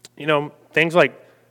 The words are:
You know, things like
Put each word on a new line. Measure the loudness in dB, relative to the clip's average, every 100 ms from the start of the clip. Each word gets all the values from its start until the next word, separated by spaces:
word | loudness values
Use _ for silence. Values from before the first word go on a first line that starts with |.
| -20 -10
You | -4
know, | -4 -4 -14 _
things | -2 0
like | 2 0 -2 _ _ _